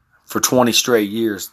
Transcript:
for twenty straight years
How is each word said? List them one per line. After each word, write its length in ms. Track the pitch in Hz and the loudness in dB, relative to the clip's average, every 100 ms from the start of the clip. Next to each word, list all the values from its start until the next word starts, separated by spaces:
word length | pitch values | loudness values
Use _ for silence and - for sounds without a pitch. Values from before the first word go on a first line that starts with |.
| _ _ | _ _
for 160 | - 107 | -10 -4
twenty 320 | - 127 120 | 0 2 2
straight 380 | 107 127 113 101 | 2 2 0 0
years 400 | 110 110 98 - | -2 -4 -4 -10